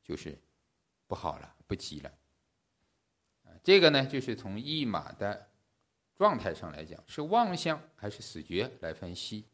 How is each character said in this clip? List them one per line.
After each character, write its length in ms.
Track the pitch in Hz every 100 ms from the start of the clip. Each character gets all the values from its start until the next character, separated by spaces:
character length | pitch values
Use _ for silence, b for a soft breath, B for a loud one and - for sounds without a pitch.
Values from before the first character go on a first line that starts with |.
就 100 | -
是 240 | 76 - 69 _ _ _ _ _ _ _
不 60 |
好 240 | - 85 -
了、 140 | - _ -
不 80 |
吉 240 | 98 - 73
了。 120 | 69 - _ _ _ _ _ _ _ _ _ _ _ _
啊， 80 | - 85
这 160 | - 196
个 100 | 165
呢， 160 | 143 135
就 140 | 139
是 160 | 127 110
从 240 | 101 101
驿 240 | 139 156
马 260 | 131 87 -
的 340 | - 101 101 - _ _ _ _ _ _
状 240 | _ 208 135
态 160 | 98
上 160 | 82 82
来 140 | 73
讲， 180 | 80 80 -
是 140 | -
旺 340 | 151 220 226 175
相 260 | 165 156 - _
还 120 | 104
是 140 | -
死 180 | - 80
绝 300 | 76 87 123 -
来 140 | 80
分 180 | 80 90
析。 320 | 90 - 107 107